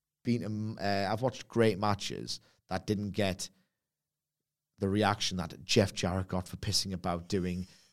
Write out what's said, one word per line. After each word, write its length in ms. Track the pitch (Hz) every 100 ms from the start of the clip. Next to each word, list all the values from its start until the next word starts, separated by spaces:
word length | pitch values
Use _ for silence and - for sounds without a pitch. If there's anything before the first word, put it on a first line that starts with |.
| _ _
been, 200 | - 120
um, 340 | 104 107 107 110
uh, 260 | 101 98 98
I've 120 | 110
watched 260 | 131 - -
great 300 | 113 113 95
matches 640 | 104 101 - 50 57 - - _ _
that 180 | 92 -
didn't 240 | 104 104
get 360 | 95 98 92 - _ _ _ _ _ _ _ _ _ _ _ _ -
the 100 | 98
reaction 480 | 104 101 101 - 92
that 260 | 78 -
Jeff 300 | 76 120 98
Jarrett 340 | 101 92 92 92
got 200 | 92 90
for 80 | -
pissing 360 | 110 95 98
about 360 | 92 92 85 85
doing 380 | 101 90 90 90 - _